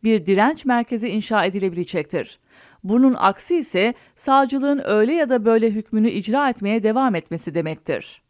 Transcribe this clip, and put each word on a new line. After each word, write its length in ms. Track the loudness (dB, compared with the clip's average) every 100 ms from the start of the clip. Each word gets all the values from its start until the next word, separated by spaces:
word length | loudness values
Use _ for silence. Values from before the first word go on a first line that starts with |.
bir 220 | 2 2 2
direnç 400 | 2 2 0 0
merkezi 440 | 0 0 -4 -4
inşa 360 | -4 -2 0 0
edilebilecektir. 920 | 0 -4 -4 -6 -6 -4 -6 -6 -12 _ _ -20 _
Bunun 320 | -2 4 4 4
aksi 380 | 0 0 -4 -4
ise 380 | -2 0 0 -2 _ _
sağcılığın 680 | 2 2 2 0 0 -2 0
öyle 280 | 2 2
ya 160 | 2 0
da 160 | 2 2
böyle 240 | 2 2
hükmünü 400 | -2 -4 0 0
icra 400 | 0 -2 0 0
etmeye 340 | -2 -2 0
devam 320 | 0 0 0 -2
etmesi 380 | -6 -10 -6
demektir. 680 | -4 -4 -6 -6 -8 -8 -20 _